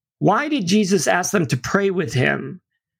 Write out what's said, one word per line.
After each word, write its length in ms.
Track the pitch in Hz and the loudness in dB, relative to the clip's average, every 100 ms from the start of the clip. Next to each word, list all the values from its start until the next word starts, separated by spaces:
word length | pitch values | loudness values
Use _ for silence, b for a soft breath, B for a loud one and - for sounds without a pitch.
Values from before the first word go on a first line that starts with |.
| _ _ | _ _
Why 300 | 151 220 294 | 2 2 0
did 180 | 294 170 | -2 2
Jesus 400 | 208 190 190 143 | 2 2 2 2
ask 240 | 180 180 | 0 0
them 140 | 202 143 | -2 0
to 100 | 139 | -2
pray 320 | - 196 196 | -2 0 0
with 240 | 180 143 | -2 -2
him? 480 | 123 143 135 135 180 _ _ _ | 0 0 0 -6 -12 _ _ _